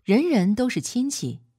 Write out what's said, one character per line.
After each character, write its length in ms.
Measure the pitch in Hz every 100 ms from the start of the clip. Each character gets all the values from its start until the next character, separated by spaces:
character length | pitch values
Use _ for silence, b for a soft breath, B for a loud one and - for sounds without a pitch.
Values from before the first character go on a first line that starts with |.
| -
人 160 | 208
人 320 | 349 254 180
都 160 | 208 254
是 100 | -
亲 300 | - 240 269
戚， 320 | - 127 120 _